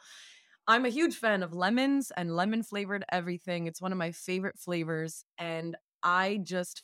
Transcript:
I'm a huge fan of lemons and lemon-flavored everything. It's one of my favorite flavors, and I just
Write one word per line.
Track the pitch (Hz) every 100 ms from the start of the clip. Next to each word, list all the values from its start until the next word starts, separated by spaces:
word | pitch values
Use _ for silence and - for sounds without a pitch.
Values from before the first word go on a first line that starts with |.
| - - - - _ _ -
I'm | 226 254
a |
huge | 247 330 214
fan | 226 202
of | 175
lemons | 175 185 240 269 277 254 -
and | 170
lemon-flavored | 165 202 226 214 202 196 202 -
everything. | 180 175 180 - 175 170
It's | 160
one | 185
of | 185
my | 170
favorite | 170 - 185 196 -
flavors, | - 175 160 160 160 - - -
and | 170 165 165 165 _ -
I | 175 180 190 208
just | 170 185 180 -